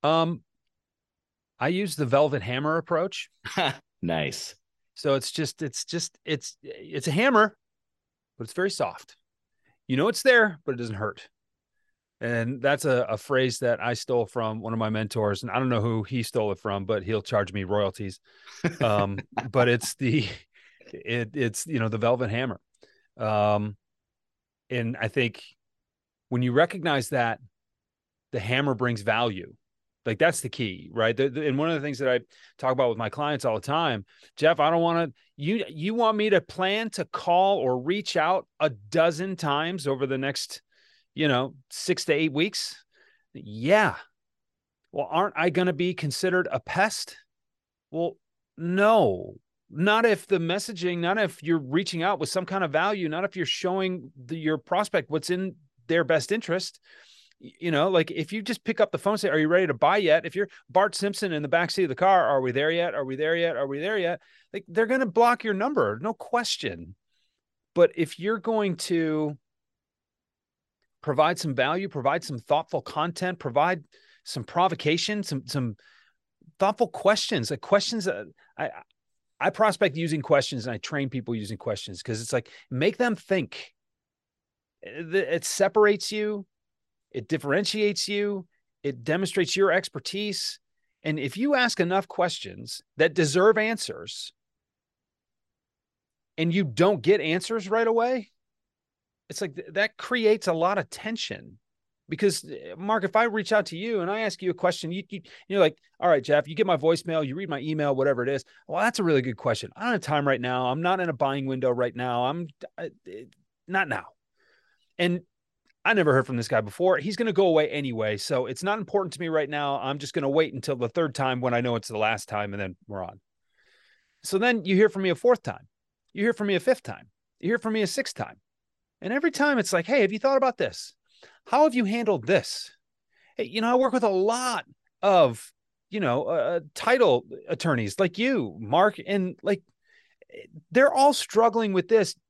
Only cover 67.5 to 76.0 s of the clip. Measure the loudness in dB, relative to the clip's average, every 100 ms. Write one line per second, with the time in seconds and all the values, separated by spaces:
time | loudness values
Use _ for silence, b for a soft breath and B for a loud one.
67.5 | _ _ 4 4 4 -4 -2 -4 -2 -2
68.5 | 0 0 -2 -2 0 0 0 -2 -6 _
69.5 | _ _ _ _ _ _ _ _ _ _
70.5 | _ _ _ _ _ -2 4 4 2 -4
71.5 | 0 0 0 -4 -2 0 -2 -4 -12 0
72.5 | 0 0 -6 -4 -4 -4 -2 -6 -4 -2
73.5 | 2 2 0 -6 b b b -12 -10 -4
74.5 | 0 2 2 0 0 0 -4 -4 -6 -4
75.5 | -4 -4 -6 b b